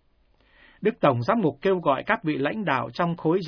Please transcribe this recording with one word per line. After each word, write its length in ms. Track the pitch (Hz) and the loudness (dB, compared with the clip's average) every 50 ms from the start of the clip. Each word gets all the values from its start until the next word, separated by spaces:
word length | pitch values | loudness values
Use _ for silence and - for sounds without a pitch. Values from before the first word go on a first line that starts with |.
| _ _ _ _ _ _ _ _ _ _ _ _ - - - _ | _ _ _ _ _ _ _ _ _ _ _ _ -20 -20 -10 _
Đức 200 | - 214 247 - | -4 -4 0 2
Tổng 220 | - 147 123 120 | 2 2 2 2
giám 180 | 120 - 226 240 | 0 0 0 2
mục 180 | 185 147 - - | 2 0 0 0
kêu 160 | - 190 190 180 | 0 0 0 2
gọi 240 | 165 147 131 127 - | 2 0 0 0 0
các 180 | - 202 - - | -2 -2 -2 -2
vị 140 | 156 147 135 | -2 -2 -2
lãnh 260 | 139 147 214 220 196 | -2 -4 -4 -4 -2
đạo 260 | 160 135 123 120 123 | -2 -2 -2 -2 -4
trong 240 | 120 - 175 170 165 | -4 -4 -2 -2 -2
khối 240 | - - 156 170 202 165 | -2 0 0 0 0 0